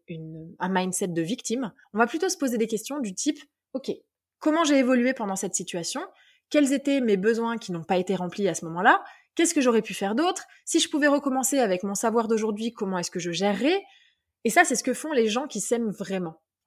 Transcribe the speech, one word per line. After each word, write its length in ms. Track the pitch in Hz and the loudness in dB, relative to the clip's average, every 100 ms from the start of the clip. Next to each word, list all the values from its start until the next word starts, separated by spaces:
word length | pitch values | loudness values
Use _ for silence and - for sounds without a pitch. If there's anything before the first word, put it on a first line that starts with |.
| - | -12
une, 460 | 165 160 160 160 - | -12 -12 -12 -16 -6
un 100 | 180 | -2
mindset 400 | 190 185 180 190 | 0 -2 -2 -2
de 120 | 165 | -2
victime, 500 | 165 262 - 233 220 - _ | -2 -4 -4 -6 -6 -10 _
on 40 | 208 | 0
va 100 | 240 | 0
plutôt 200 | 320 370 | 0 -2
se 100 | - | -2
poser 200 | 269 233 | -2 0
des 100 | 220 | -2
questions 320 | 214 - 285 | -2 -6 -6
du 140 | 220 | -6
type, « 260 | 185 285 302 - _ _ | -4 -4 -4 -12 _ _
Ok, 180 | 262 - - _ _ _ _ | -10 -8 -10 _ _ _ _
comment 240 | 311 311 | 0 2
j'ai 160 | 311 277 | 4 4
évolué 340 | 247 254 247 | 4 4 2
pendant 220 | 262 208 190 | 0 -4 -4
cette 200 | 190 - | -4 -4
situation ? 460 | 175 175 165 269 381 - _ _ _ | -6 -6 -6 -8 -10 -16 _ _ _
Quels 240 | 302 269 | 2 4
étaient 280 | 277 277 277 | 2 0 2
mes 160 | 233 196 | 2 2
besoins 400 | 208 226 226 226 | 2 0 -2 -4
qui 140 | - | -6
n'ont 120 | 175 | -8
pas 140 | 160 185 | 0 0
été 180 | 185 185 | 0 -2
remplis 320 | 180 190 196 | -2 -2 -2
à 80 | 160 | -2
ce 100 | 165 | -6
moment-là ? 380 | 170 220 381 - - _ - | 2 4 4 2 -16 _ 0
Qu'est-ce 180 | 330 | 2
que 80 | 302 | 4
j'aurais 200 | 247 226 | 4 4
pu 120 | 220 | 0
faire 220 | 190 196 226 | -4 -2 2
d'autre ? 320 | 349 370 - - - | 0 0 -8 -16 -2
Si 140 | 330 | 0
je 100 | 302 | 0
pouvais 180 | 311 294 | 2 4
recommencer 520 | 277 285 254 240 277 | 4 2 0 0 2
avec 240 | 226 180 | 2 2
mon 100 | 196 | 0
savoir 340 | 196 233 226 220 | -2 0 2 2
d'aujourd'hui, 460 | 220 220 208 226 | 0 0 -2 -4
comment 240 | - 190 185 | -4 -4 -2
est-ce 140 | 175 | -4
que 80 | 185 | -6
je 120 | 170 | -6
gérerais ? » 520 | 165 202 196 262 381 - - _ _ _ _ | 0 0 2 2 0 -2 -16 _ _ _ _
Et 60 | 233 | 0
ça, 140 | 330 | 4
c'est 120 | 349 247 | 4 2
ce 80 | |
que 100 | - | -2
font 180 | 240 311 | -4 -2
les 160 | 285 220 | 2 2
gens 180 | 226 294 | 0 -4
qui 140 | 208 | -6
s'aiment 320 | - 233 226 | -2 -2 -2
vraiment. 500 | - 196 190 170 160 _ _ | -4 -6 -4 -6 -10 _ _